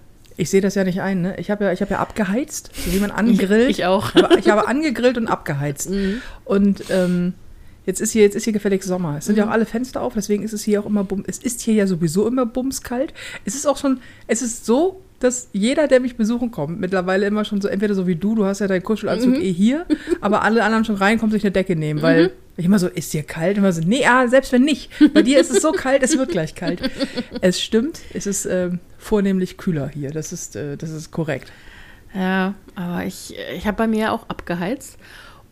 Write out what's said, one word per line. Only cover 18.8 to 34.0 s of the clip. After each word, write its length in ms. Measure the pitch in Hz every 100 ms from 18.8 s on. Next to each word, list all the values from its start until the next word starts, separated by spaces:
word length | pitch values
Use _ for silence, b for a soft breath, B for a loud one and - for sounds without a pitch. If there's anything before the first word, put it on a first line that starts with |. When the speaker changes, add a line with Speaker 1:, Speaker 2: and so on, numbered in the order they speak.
Speaker 1:
Kuschelanzug 460 | 180 214 208 208 247 262
Speaker 2:
Mhm. 40 |
Speaker 1:
eh 100 | 359
hier, 340 | 170 214 285 349 311
Speaker 2:
<laughs> 180 | - 339
Speaker 1:
aber 220 | 202 208
alle 200 | 202 226
anderen 220 | 208 220 220
schon 120 | 202
reinkommen, 340 | 196 226 226
sich 120 | 214
eine 80 | 202
Decke 240 | 190 185 165
nehmen, 280 | 151 151
weil 220 | 160 165 359
Speaker 2:
Mhm. 40 | - - -
Speaker 1:
ich 80 | 175
immer 120 | 208
so, 80 | 180
„Ist 240 | - -
dir 100 | 156
kalt?“ 340 | 143 - 165 208
Immer 140 | 196
so, 80 | 165
„Nee, 220 | 165 247 -
ah, 220 | 247 247
selbst 240 | 254 262
wenn 100 | 247 277
nicht. 260 | 285 - B 302
Bei 100 | 302
dir 160 | 254 285
ist 100 | 339
es 120 | 392
so 80 | 311
kalt, 320 | 339 262 277
es 120 | 262 269
wird 140 | 262
gleich 240 | 254 160
kalt.“ 280 | - 175 180
Speaker 2:
<laughs> 600 | 262 - 269 - - 240
Speaker 1:
Es 180 | 185 180
stimmt, 420 | - 220 269 - -
es 140 | 180 196
ist, 180 | 196 -
ähm, 340 | 185 180 175 - -
vornehmlich 580 | - 214 196 190 185 -
kühler 300 | - 160 139
hier. 220 | 147 139
Das 200 | 156 151
ist, 240 | 175 - -
äh, 220 | 143 143
das 140 | 160
ist 180 | 156 160
korrekt. 420 | - 156 131 - B B B B B -
Speaker 2:
Ja, 400 | 196 185 190 185 196 - -
aber 280 | 175 175 185
ich, 280 | - - - - 151
ich 100 | 190
habe 120 | 196
bei 100 | 226
mir 240 | 220